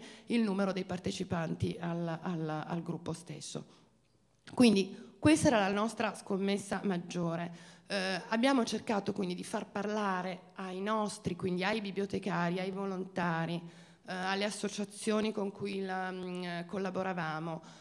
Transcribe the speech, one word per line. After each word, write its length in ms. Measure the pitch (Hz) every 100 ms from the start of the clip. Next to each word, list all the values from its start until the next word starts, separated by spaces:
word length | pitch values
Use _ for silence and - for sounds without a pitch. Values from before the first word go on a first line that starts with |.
| - - -
il 160 | 233
numero 300 | 214 190 190
dei 120 | 185
partecipanti 920 | 185 180 196 196 185 175 160 175 185 170
al, 400 | 170 170 170 160
al, 420 | 185 165 156 156 -
al 160 | 170
gruppo 300 | 165 170 170
stesso. 640 | 165 - 147 - - - - - _ _ _ _ _ -
Quindi 420 | - 240 196 190 - - -
questa 280 | 302 311 302
era 100 | 220
la 120 | 190
nostra 440 | 202 226 - 214
scommessa 680 | - - 190 196 202 - 190
maggiore. 720 | 202 175 175 175 170 170 175 - - - -
Eh, 360 | 196 190 185 -
abbiamo 360 | 226 269 269
cercato 480 | - 214 - 202 202
quindi 220 | 202 180
di 100 | 180
far 220 | 180 214 196
parlare 840 | 202 208 214 202 185 185 185 -
ai 260 | - 185 185
nostri, 560 | 208 220 208 - - 175
quindi 260 | 185 180
ai 200 | 185 220
bibliotecari, 760 | 202 185 196 196 196 170 170 185
ai 120 | 190
volontari, 880 | 190 196 185 185 185 175 165 165 170 170 - - - -
eh, 20 |
alle 320 | 185 185 196
associazioni 880 | 208 208 202 208 202 - 220 214 214
con 220 | 220 196
cui 280 | 196 202 190
la, 300 | 190 185 185
mm, 560 | 185 180 180 180 170 175
collaboravamo, 960 | 202 190 185 190 175 156 156 165 160 - -